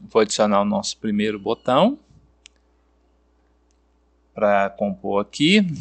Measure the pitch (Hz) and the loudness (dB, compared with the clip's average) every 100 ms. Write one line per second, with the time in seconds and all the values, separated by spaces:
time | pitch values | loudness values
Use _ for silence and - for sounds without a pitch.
0 | 95 113 107 - 107 101 104 101 - - | -2 2 2 2 2 2 2 -2 -6 -8
1 | 110 104 107 104 98 117 - 127 202 285 | -6 -2 -2 -4 -6 -6 0 2 2 0
2 | _ _ _ _ _ _ _ _ _ _ | _ _ _ _ _ _ _ _ _ _
3 | _ _ _ _ _ _ _ _ _ _ | _ _ _ _ _ _ _ _ _ _
4 | _ _ _ - 104 101 98 - 104 95 | _ _ _ -4 0 0 -2 -4 -6 -6
5 | 98 101 104 - 151 208 185 139 | -4 -4 -4 -2 2 4 2 -4